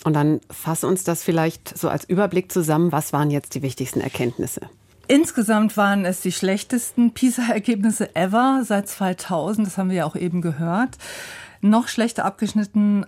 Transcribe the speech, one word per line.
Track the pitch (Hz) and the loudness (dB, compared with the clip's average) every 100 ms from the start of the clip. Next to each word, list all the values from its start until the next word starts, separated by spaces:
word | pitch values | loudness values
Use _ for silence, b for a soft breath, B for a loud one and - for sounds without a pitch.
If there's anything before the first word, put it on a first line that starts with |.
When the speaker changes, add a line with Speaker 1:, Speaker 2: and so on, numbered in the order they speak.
Speaker 1:
Und | 165 | 0
dann | 151 147 151 - | 4 4 2 -2
fass | - - 165 | -10 -4 -2
uns | - 185 | 0 0
das | - 165 | 0 -2
vielleicht | - 165 160 - - - | 0 0 0 -2 -14 -6
so | 165 | -2
als | - - | -2 -2
Überblick | 185 202 180 185 | 0 2 0 -2
zusammen. | 185 156 156 175 | -2 2 2 2
Was | 151 156 | 0 0
waren | 143 147 | 0 2
jetzt | 147 - 131 | 0 -4 -6
die | |
wichtigsten | 135 - 127 135 | -6 -6 -4 -4
Erkenntnisse? | 131 - 123 - - - - _ _ _ - | -4 -2 -4 -2 -6 -8 -14 _ _ _ 2
Speaker 2:
Insgesamt | 277 330 - 208 214 214 - | 4 4 0 2 2 2 2
waren | 202 202 | 2 2
es | 180 185 | 0 -2
die | 185 | -4
schlechtesten | - 190 196 - 247 - - 240 | -2 0 0 -2 -4 -2 2 2
pisa-Ergebnisse | - 254 240 233 220 202 220 214 214 208 - | 4 0 2 0 0 0 2 2 0 -2 0
ever | 185 220 262 269 233 | 2 2 4 2 0
seit | 202 202 | -2 -2
zweitausend. | - 190 180 - 175 151 214 208 | -4 -2 -2 -4 -2 -2 0 -2
Das | - | 0
haben | 185 | 0
wir | 185 | 0
ja | 156 | -2
auch | 185 | -2
eben | 180 175 | -2 -2
gehört. | 170 143 165 185 254 - B B B B B B | -2 -2 -2 0 -2 -4 B B B B B B
Noch | 202 220 240 | 4 4 2
schlechter | - 226 - 196 | 0 -2 0 -4
abgeschnitten | - 208 214 202 214 208 202 | -2 -2 -2 0 2 2 2